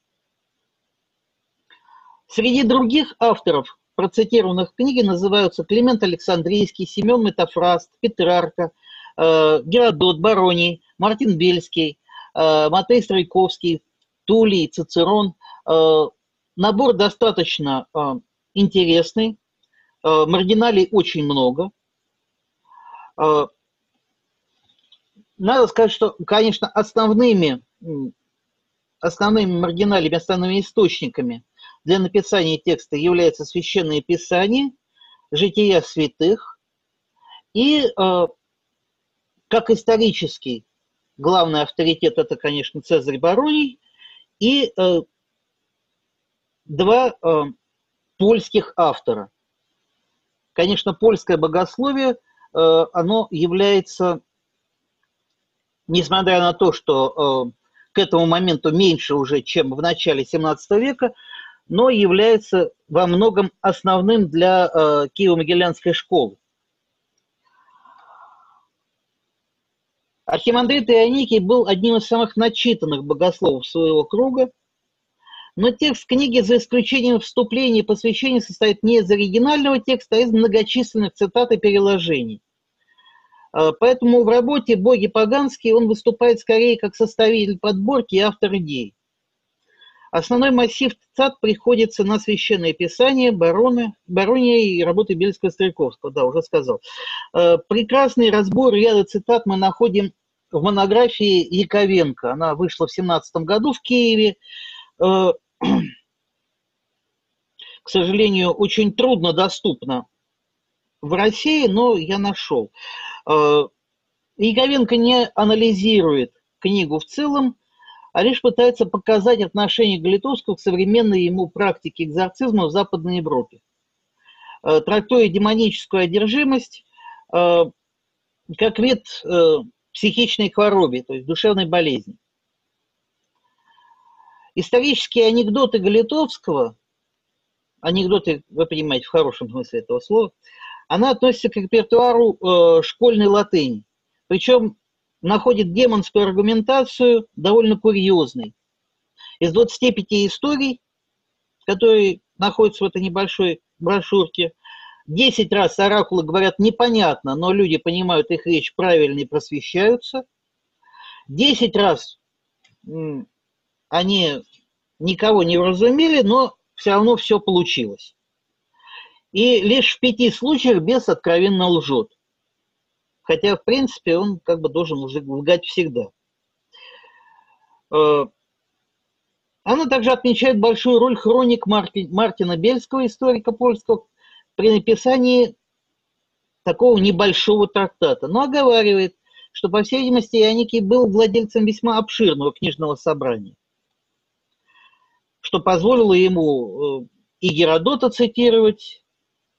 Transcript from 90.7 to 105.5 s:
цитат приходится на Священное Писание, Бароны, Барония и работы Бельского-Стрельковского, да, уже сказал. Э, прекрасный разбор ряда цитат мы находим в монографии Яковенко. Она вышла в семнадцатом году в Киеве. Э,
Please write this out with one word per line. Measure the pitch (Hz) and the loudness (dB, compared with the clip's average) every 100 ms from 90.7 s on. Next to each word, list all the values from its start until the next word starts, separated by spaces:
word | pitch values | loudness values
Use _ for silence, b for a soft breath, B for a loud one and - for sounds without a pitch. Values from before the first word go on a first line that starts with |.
| - 262 - _ | -2 -6 -6 _
цитат | - 269 262 | -2 -2 -2
приходится | 214 208 240 233 226 - | -4 -2 0 2 0 -2
на | 196 214 | -2 -2
Священное | 214 202 - 196 165 | -4 -4 -2 -2 -2
Писание, | 156 175 - 262 262 247 | -4 -6 0 0 2 0
Бароны, | 190 165 185 254 240 226 - - | 2 0 2 0 0 -4 -10 -6
Барония | 180 196 254 240 233 | -2 0 2 2 2
и | 208 175 | 2 0
работы | 170 180 208 | 0 0 -2
Бельского-Стрельковского, | 165 196 185 185 - 190 - 135 - - | -2 -2 -2 -6 -2 -4 -2 -4 -6 -10
да, | 139 | -2
уже | 127 160 | -2 -2
сказал. | 165 156 127 104 B B B B B | -2 -2 -2 -6 B B B B B
Э, | 170 175 165 - | 0 2 2 0
прекрасный | 214 220 262 269 - 226 | -4 0 2 2 2 2
разбор | 214 196 208 254 | 2 0 2 2
ряда | 208 226 214 | 2 2 2
цитат | 196 202 220 233 | 0 -4 0 0
мы | 220 190 | 0 -2
находим | 190 - 233 196 196 - _ _ _ | -2 0 0 0 -4 -8 _ _ _
в | 156 | -4
монографии | 185 196 196 220 240 - 208 180 160 | -2 0 2 2 2 2 2 2 2
Яковенко. | 180 190 202 196 190 147 123 123 | -2 0 0 2 2 0 -2 -6
Она | 139 165 | -4 -4
вышла | 151 175 - 165 | -2 -4 -4 -6
в | |
семнадцатом | - 180 160 - 170 | -4 -2 -4 -4 -8
году | 160 208 277 | -2 -2 -2
в | 240 | -4
Киеве. | - 247 233 220 214 190 B B B B B - | -2 0 2 2 0 -2 B B B B B -2
Э, | 180 190 185 - _ | 0 2 0 -2 _